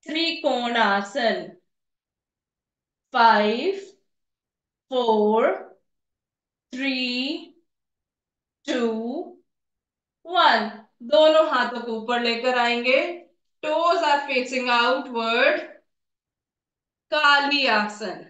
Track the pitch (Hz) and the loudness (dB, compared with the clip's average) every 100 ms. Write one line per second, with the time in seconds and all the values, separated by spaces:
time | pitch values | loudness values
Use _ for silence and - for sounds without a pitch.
0 | - 311 330 311 302 247 240 240 214 196 | -8 -4 -4 -2 -2 -2 -2 0 0 0
1 | 208 277 226 180 170 - _ _ _ _ | -4 -4 -2 -2 -8 -18 _ _ _ _
2 | _ _ _ _ _ _ _ _ _ _ | _ _ _ _ _ _ _ _ _ _
3 | _ 254 226 214 208 233 320 392 - _ | _ 4 6 6 4 0 -2 -4 -8 _
4 | _ _ _ _ _ _ _ _ _ 254 | _ _ _ _ _ _ _ _ _ -2
5 | 233 220 208 220 277 381 - - _ _ | 2 2 4 2 2 -2 -10 -20 _ _
6 | _ _ _ _ _ _ _ 254 269 262 | _ _ _ _ _ _ _ -8 -4 -4
7 | 254 247 262 339 - _ _ _ _ _ | -4 -4 -6 -8 -12 _ _ _ _ _
8 | _ _ _ _ _ _ - 254 233 220 | _ _ _ _ _ _ -6 -2 -2 -4
9 | 233 285 359 359 _ _ _ _ _ _ | -6 -8 -10 -14 _ _ _ _ _ _
10 | _ _ 330 359 330 226 214 - - _ | _ _ -4 2 4 4 -2 -10 -20 _
11 | 233 302 311 311 320 247 240 240 226 220 | 2 6 8 6 4 2 -2 -4 -8 -8
12 | 214 240 240 226 254 247 233 240 247 269 | -4 -2 -2 -2 -2 0 0 0 0 0
13 | 349 349 - _ _ _ 311 311 339 339 | 0 -6 -16 _ _ _ -4 0 2 2
14 | 311 285 277 262 247 254 247 240 240 262 | 2 0 0 -4 -4 -4 -2 0 2 0
15 | 262 233 226 233 277 311 - - _ _ | -4 -6 -2 2 2 0 -6 -18 _ _
16 | _ _ _ _ _ _ _ _ _ _ | _ _ _ _ _ _ _ _ _ _
17 | _ 311 294 285 277 285 262 214 208 - | _ 0 2 2 2 -2 0 0 -2 -8
18 | 208 170 - | -12 -12 -16